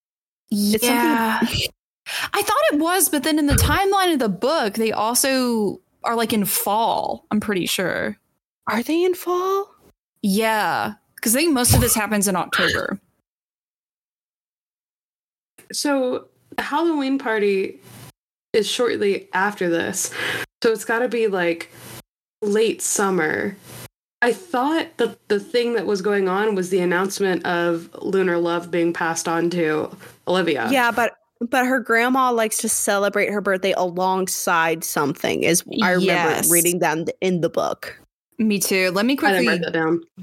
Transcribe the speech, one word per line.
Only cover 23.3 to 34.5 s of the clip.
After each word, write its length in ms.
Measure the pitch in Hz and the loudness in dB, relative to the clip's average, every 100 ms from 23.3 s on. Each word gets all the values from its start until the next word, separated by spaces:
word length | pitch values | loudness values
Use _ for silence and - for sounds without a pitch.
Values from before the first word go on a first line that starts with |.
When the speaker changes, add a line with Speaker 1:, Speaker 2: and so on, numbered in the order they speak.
| - 208 196 - - - _ _ _ | 0 -4 -8 -16 -18 -18 _ _ _
Speaker 3:
I 100 | 240 | 0
thought 640 | 233 - 247 277 320 - - | 0 -4 -2 0 0 -4 -2
that 300 | 233 - _ | -4 -4 _
the 120 | 208 | -4
thing 340 | 202 240 240 | 0 0 0
that 120 | 233 180 | -2 -2
was 160 | 202 | -2
going 260 | 202 202 190 | 0 0 0
on 260 | 190 220 | 0 0
was 160 | 196 180 | 0 0
the 100 | 190 | 0
announcement 640 | 180 175 196 - 196 180 | 2 2 0 0 0 0
of 460 | - 175 170 165 170 - | -2 0 0 -2 -6 -10
Lunar 380 | - 190 185 175 | -2 0 2 0
Love 320 | 170 170 175 | 0 -2 -2
being 220 | 175 170 | 0 0
passed 360 | 170 170 165 175 | 0 -2 -2 -2
on 220 | 165 170 | 0 0
to 440 | 175 156 151 - - - - - | 0 0 0 -4 -10 -20 -10 0
Olivia. 420 | 185 170 135 160 | 0 2 0 0
Speaker 1:
Yeah, 200 | 269 240 | 2 2
but, 260 | 226 226 - _ _ | 2 -2 -4 _ _
but 260 | 240 262 254 | -2 0 2
her 140 | 262 | 0
grandma 520 | 220 226 247 262 254 | 2 2 4 2 2
likes 240 | 233 220 - | 2 0 -2
to 100 | 220 | -2
celebrate 600 | - - 202 202 208 190 | -2 0 2 2 0 0
her 100 | 208 | 0
birthday 300 | 196 190 196 - | 0 0 0 0
alongside 1080 | 180 175 185 185 185 - - | 0 0 0 2 0 -2 0